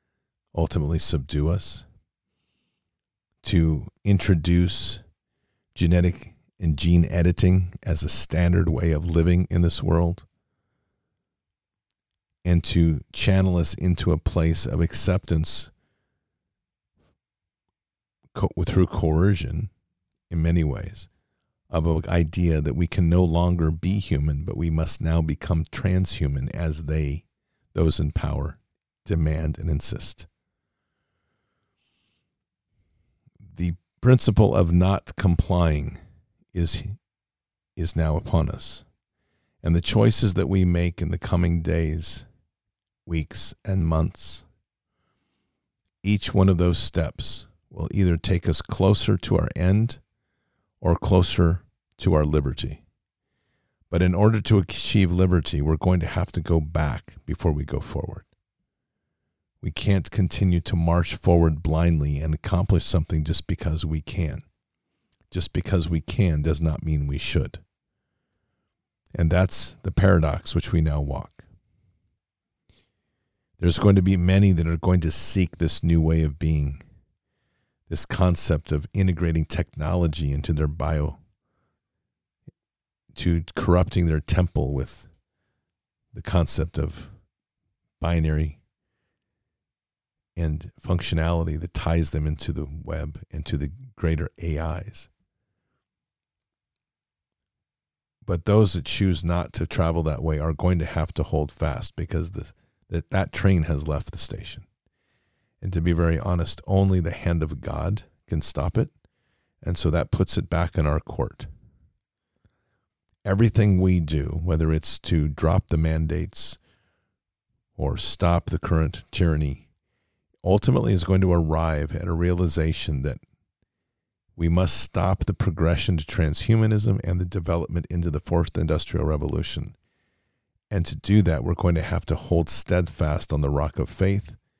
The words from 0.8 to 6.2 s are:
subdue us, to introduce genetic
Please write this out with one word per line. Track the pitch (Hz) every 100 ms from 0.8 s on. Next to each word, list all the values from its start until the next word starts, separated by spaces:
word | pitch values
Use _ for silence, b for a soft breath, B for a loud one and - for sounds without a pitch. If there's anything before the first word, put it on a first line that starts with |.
| 73 80
subdue | - 76 67 73 76
us, | 90 - - - _ _ _ _ _ _ _ _ _ _ _ _ _ _ _
to | - 90 82 76 - -
introduce | 101 101 - 87 78 87 87 - - - - _ _ _ _ _ _
genetic | - 85 87 87 -